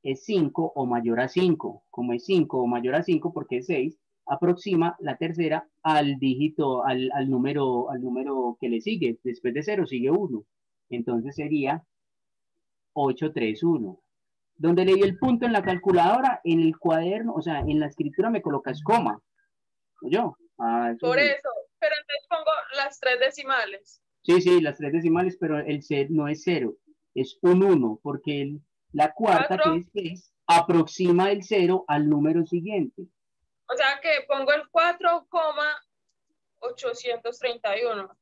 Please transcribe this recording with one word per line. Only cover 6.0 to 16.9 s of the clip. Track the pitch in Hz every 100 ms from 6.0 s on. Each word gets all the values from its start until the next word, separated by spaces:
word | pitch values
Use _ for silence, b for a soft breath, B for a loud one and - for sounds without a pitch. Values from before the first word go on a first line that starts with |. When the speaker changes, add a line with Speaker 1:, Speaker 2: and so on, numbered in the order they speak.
| 143 135
Speaker 1:
dígito, | 135 131 151 151 139 127
al, | 135 127 127
al | 139 135
número, | 127 135 143 135 123 123
al | 123
número | 127 123 139 135 120 117
que | 123
le | 113
sigue. | 202 220 127 113
Después | 127 117 123
de | 127
cero | 160 208 160
sigue | 131 127
uno. | 180 185 113 - _ _ _ _
Entonces | 120 117 120 131 143
sería | 147 151 135 165 _ _ _ _ _ _ _ _ _ _ _
ocho | 147 135 127 151
tres | 143 110 107
uno. | 170 151 101 92 _ _ _ _ _ _
Donde | 160 175 185
le | 190
di |
el | 196 185
punto | 254 240 240
en |
la | 214
calculadora, | 190 180 190 180 170 240 262 233
en | 170 165
el | 160 156
cuaderno, | 170